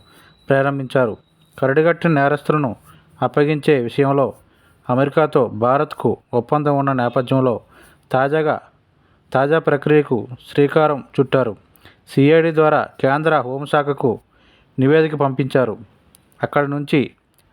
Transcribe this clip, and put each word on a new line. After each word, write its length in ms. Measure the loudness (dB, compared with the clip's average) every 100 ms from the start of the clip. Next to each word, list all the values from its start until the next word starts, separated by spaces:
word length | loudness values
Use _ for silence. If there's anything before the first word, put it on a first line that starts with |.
| _ _ _ _ -2
ప్రారంభించారు. 680 | 0 0 -4 -4 0 0 -4 _ _ _ -4
కరడుగట్టిన 540 | 0 2 2 2 0
నేరస్తులను 640 | 2 2 0 -2 -2 -2 -8 _ -20 _ -4
అప్పగించే 580 | -2 0 0 0 0 0
విషయంలో 460 | 0 0 0 2 0 -4 _ _ _ _ -4
అమెరికాతో 560 | 0 0 2 2 2 0
భారత్కు 680 | 0 0 0 -2 -4 -4 -4 _
ఒప్పందం 440 | -4 -2 -2 0 0
ఉన్న 140 | 0
నేపథ్యంలో 680 | -2 -2 -2 0 0 0 -2 -8 _ -20 _ -4
తాజాగా, 480 | -2 0 0 -2 -4 -8 _ _ _ _ _ _
తాజా 260 | 0 0 0
ప్రక్రియకు 680 | 0 0 2 2 2 -2 -6 -14 -8
శ్రీకారం 540 | 0 0 2 0 -2 -6 -2
చుట్టారు. 360 | 0 0 -2 -6 _ _ -20 _ -8
సీఐడీ 460 | 0 4 4 2
ద్వారా 340 | 2 2 2 -2 -2
కేంద్ర 380 | -2 0 0 0
హోంశాఖకు 720 | -2 -8 -4 -2 -2 -2 -2 -4 _ _ _ _ _ -2
నివేదిక 360 | 2 2 2
పంపించారు. 640 | 0 -2 -2 -2 0 0 -4 -14 _ _ _ _ _
అక్కడి 280 | -4 -2 -2
నుంచి 400 | -4 -2 0 -2 _ _ _ _